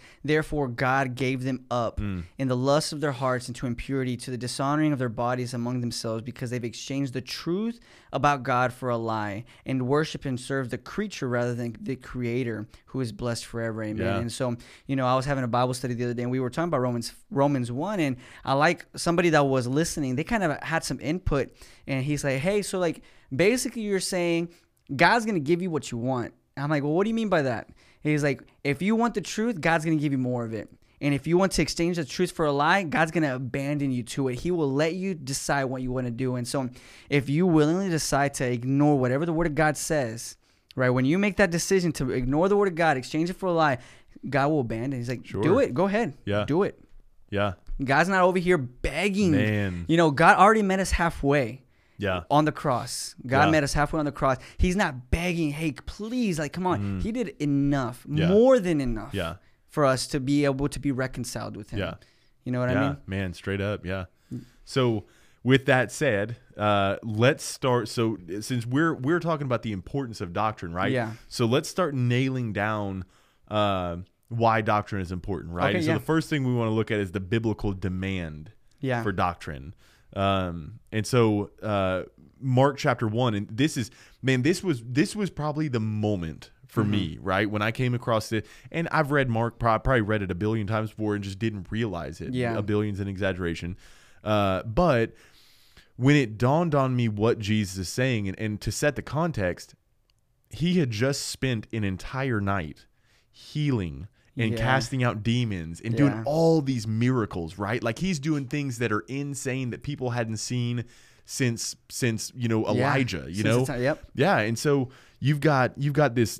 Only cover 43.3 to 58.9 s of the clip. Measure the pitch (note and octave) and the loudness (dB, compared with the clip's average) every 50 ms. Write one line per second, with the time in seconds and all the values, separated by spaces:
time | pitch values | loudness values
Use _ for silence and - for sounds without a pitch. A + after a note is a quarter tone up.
43.3 | F#3+ - F#3+ F3+ E3+ E3 D#3 C#3+ B2+ - - - - - - - - - - C3 | -4 -4 -2 0 2 4 4 2 2 -2 -6 -20 -20 -20 -20 -20 -20 -14 -10 -2
44.3 | C3+ C3+ C#3 D3+ D#3+ C#3+ B2 A2+ A#2 A2 B2 C#3+ C3+ A#2+ A#2 B2 B2 - - - | 0 2 2 2 2 0 0 -2 -4 -4 -4 -4 -4 -4 -4 -6 -8 -8 -10 -8
45.3 | - G2 G#2+ D3+ G#3 C#4 B3+ - B2 D#3 F#3+ G3 G3+ A3+ A#3 C#3+ - - - - | -4 0 2 4 4 4 4 2 2 0 0 2 2 0 -2 -2 -6 -8 -4 -2
46.3 | G2+ G#2 G2+ - D3 F3+ G3+ - - - - _ - - - - _ - - - | -2 0 0 0 0 0 0 0 -4 -8 -20 _ -20 -20 -20 -20 _ -20 -14 -6
47.3 | G2+ G2 G#2 G2+ F#2 - _ - - - C#3 A#2+ C3+ D3+ E3+ F#3+ F#3+ F#3 F3+ F#3 | -2 0 0 0 -2 -6 _ -8 -6 -4 0 2 4 4 4 4 4 4 4 4
48.3 | F3+ F#3+ E3 F3+ F3+ D3 B2+ B2 - - - D3+ C#3 D#3+ G3 G#3 F#3 G#3 G3+ E3+ | 4 2 2 2 2 2 0 -6 -8 -6 -6 -4 -2 0 0 0 2 2 4 4
49.3 | D3+ G#2 G#2 G#2+ G#2+ G#2 G2+ F#2+ F2+ F2 E2+ - D#3+ E3+ E3 D#3 C3+ C3 E3 F#3 | 4 4 4 2 2 0 0 -2 -4 -4 -2 2 4 4 4 4 4 6 6 6
50.3 | G#3 D#3+ F#3+ G#3+ A3 A3 G3+ F#3+ F#3+ F#3+ F3+ - - - E3+ E3 - - C#3+ C#3 | 8 8 8 8 8 6 2 2 0 0 0 0 0 0 0 -2 -2 0 0 2
51.3 | C#3+ D3 B2 G#2+ B2+ - _ _ _ _ _ _ _ - G2+ F#2+ F#2 F2+ - - | 2 2 0 -2 -6 -12 _ _ _ _ _ _ _ -4 -2 -2 -2 -2 -2 2
52.3 | C#3 D3+ D#3 G#3 G3+ - - D3 A#2+ G#2+ B2 - - - - - - - - A#2+ | 2 4 4 2 -2 -2 -2 -2 -2 -2 -2 -6 -8 -10 -10 -10 -12 -14 -4 0
53.3 | C3+ C#3 D#3 D#3+ D#3+ D3+ C#3 C#3 - D3+ D3 - E3 D#3 D3 C#3+ - - D3+ C3+ | 4 4 4 6 4 4 2 2 0 0 0 0 0 -2 -2 -4 -2 0 2 2
54.3 | B2+ - - - - - F#3 F3+ F3 G#3+ G3 D#3 B2+ B2 - - - E3+ E3+ F3+ | 2 0 -4 -18 0 2 2 2 4 2 0 -2 -2 -8 -2 -2 -2 0 0 -2
55.3 | E3 E3+ D#3+ D3 C#3+ D#3+ E3 D3+ A#2+ - - - - - G#3 A3+ B3+ B3+ A#3 G3 | 0 0 0 -2 -2 -2 -4 -4 -4 -6 -12 -14 -12 -10 -8 -4 -2 0 0 0
56.3 | D#3+ D#3+ D3+ C#3 - F3 F#3 F3+ D#3+ G2+ G3+ G3+ G3 F#3 F3 A3 A3+ C4 G#3+ - | 0 -2 -4 -4 -4 -2 0 0 0 0 0 -2 -2 -2 -2 -2 -2 -4 -4 -6
57.3 | - - D3 D3 C#3+ C#3 C#3+ C#3+ C#3+ C3+ B2 A#2 B2 - - C3+ D3 D#3 D#3+ F3 | -4 -2 0 2 2 2 4 2 2 0 -2 -4 -6 -10 -10 -4 -2 2 4 6
58.3 | G3 G#3+ B3 C4+ C4 A#3 F3+ F3+ D#3+ C#3+ C3 A#2+ | 6 8 8 8 8 6 6 2 0 0 0 -2